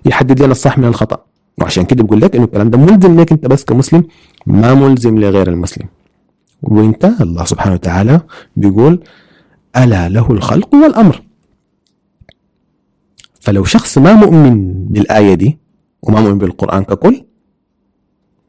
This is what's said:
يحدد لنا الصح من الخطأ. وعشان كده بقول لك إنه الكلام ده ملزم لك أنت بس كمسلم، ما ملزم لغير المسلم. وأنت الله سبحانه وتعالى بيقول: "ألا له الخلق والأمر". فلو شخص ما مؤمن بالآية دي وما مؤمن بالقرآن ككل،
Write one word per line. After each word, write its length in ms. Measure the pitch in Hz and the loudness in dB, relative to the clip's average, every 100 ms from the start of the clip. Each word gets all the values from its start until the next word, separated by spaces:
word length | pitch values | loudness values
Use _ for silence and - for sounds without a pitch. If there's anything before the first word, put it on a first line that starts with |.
| - | -4
يحدد 360 | - 131 131 | -2 0 0
لنا 100 | 139 | 0
الصح 260 | 127 139 135 | 0 -2 0
من 80 | 120 | -2
الخطأ. 380 | 110 110 - _ _ _ - | -2 -6 -8 _ _ _ -10
وعشان 240 | 87 - 180 | -6 -4 -2
كده 180 | 127 | 0
بقول 180 | 107 107 | 0 0
لك 140 | 196 120 | 0 0
إنه 100 | 113 | -2
الكلام 240 | 101 113 | -2 0
ده 80 | 120 | 2
ملزم 420 | 165 208 180 165 | 4 4 4 4
لك 120 | 165 | 2
أنت 160 | 156 131 | 0 -2
بس 180 | 139 - | -4 -2
كمسلم، 380 | 120 139 165 165 _ _ _ - | -2 0 0 -2 _ _ _ -2
ما 260 | 98 117 | 0 2
ملزم 460 | 135 139 127 117 110 | 2 2 0 0 0
لغير 280 | 101 98 92 | 0 0 -2
المسلم. 400 | 87 87 - - _ _ _ _ _ _ - | -4 -8 -12 -18 _ _ _ _ _ _ -12
وأنت 440 | - 107 110 110 190 233 | -2 0 0 0 -2 0
الله 240 | 90 85 87 | -4 -4 -6
سبحانه 280 | - 101 | -4 -2
وتعالى 480 | 87 90 90 110 160 - - - - | -4 -4 -2 0 0 -2 -20 -14 -4
بيقول: 480 | 101 98 139 175 - _ _ _ _ _ _ 123 | -2 2 2 0 -4 _ _ _ _ _ _ -2
"ألا 320 | 127 95 87 | 0 0 -2
له 220 | 104 117 | -4 -2
الخلق 440 | 107 - - - 285 | -4 -2 -4 0 2
والأمر". 460 | 311 220 202 - _ _ _ _ _ _ _ _ _ _ _ _ _ _ _ _ _ _ _ _ - _ | 2 2 0 0 _ _ _ _ _ _ _ _ _ _ _ _ _ _ _ _ _ _ _ _ -20 _
فلو 240 | - 98 | -6 -4
شخص 340 | 92 - - 139 | -2 -2 -2 2
ما 160 | 151 | 4
مؤمن 600 | 220 196 165 139 110 92 | 4 4 4 4 2 -2
بالآية 600 | 92 98 104 101 107 101 | -8 -6 -4 0 2 2
دي 260 | 87 107 - _ _ _ _ | 2 -2 -4 _ _ _ _
وما 200 | - 107 | -4 0
مؤمن 160 | 107 101 | 0 0
بالقرآن 460 | 95 - - 98 | -4 -6 -6 -4
ككل، 400 | 98 101 185 269 _ _ _ _ _ _ _ _ _ _ _ _ | -4 -2 -2 -2 _ _ _ _ _ _ _ _ _ _ _ _